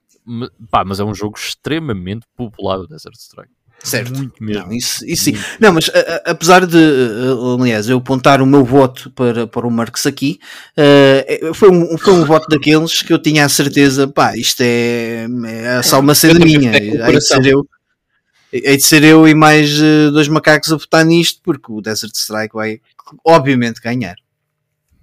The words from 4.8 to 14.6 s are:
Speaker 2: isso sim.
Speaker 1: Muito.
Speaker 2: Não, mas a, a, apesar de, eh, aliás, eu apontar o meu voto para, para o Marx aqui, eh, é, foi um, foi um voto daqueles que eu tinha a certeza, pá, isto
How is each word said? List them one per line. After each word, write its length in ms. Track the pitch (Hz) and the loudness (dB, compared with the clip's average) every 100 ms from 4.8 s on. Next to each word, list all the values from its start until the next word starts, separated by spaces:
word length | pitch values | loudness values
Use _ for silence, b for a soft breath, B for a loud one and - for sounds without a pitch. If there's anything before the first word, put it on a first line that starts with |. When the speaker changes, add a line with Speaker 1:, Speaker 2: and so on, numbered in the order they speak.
| - - - | -10 -10 -10
Speaker 2:
isso 200 | 170 - | -6 -4
sim. 60 | |
Speaker 1:
Muito. 120 | 104 B B | -6 B B
Speaker 2:
Não, 140 | 220 | 2
mas 160 | 165 151 | 2 0
a, 100 | 180 | -2
a, 320 | 165 165 165 | -2 -4 -6
apesar 340 | 165 165 185 180 | -4 2 2 4
de, 120 | 165 | 4
eh, 840 | 156 131 120 107 127 123 123 123 | 4 2 -2 -2 -4 -4 -4 -2
aliás, 300 | 123 107 107 | -2 -2 -2
eu 80 | 127 | -2
apontar 440 | 127 131 143 135 | -2 -2 2 2
o 40 | 135 | 4
meu 180 | 143 | 4
voto 480 | 120 139 127 - - | 4 2 2 -2 -14
para, 340 | - 123 117 113 | -4 -4 -4 -6
para 220 | 120 120 | -6 -6
o 40 | |
Marx 340 | 117 113 - 143 | -4 -6 -6 -6
aqui, 340 | 135 139 143 B B B - | -4 -6 -8 B B B 2
eh, 480 | 147 143 139 135 135 | 4 6 6 4 -2
é, 260 | 147 160 | -6 -8
foi 160 | 170 208 | 2 4
um, 280 | 180 165 160 | 4 0 -2
foi 160 | - | 2
um 100 | 180 | 2
voto 240 | 147 156 - | 2 0 0
daqueles 540 | 151 139 156 165 - | -2 2 0 0 -4
que 100 | - | -2
eu 100 | 160 | -2
tinha 220 | 156 151 | 0 0
a 60 | 143 | 0
certeza, 580 | - 139 143 143 135 139 | 0 -2 2 2 2 -2
pá, 300 | 160 120 107 | 0 -2 -2
isto 240 | 127 - | -6 -2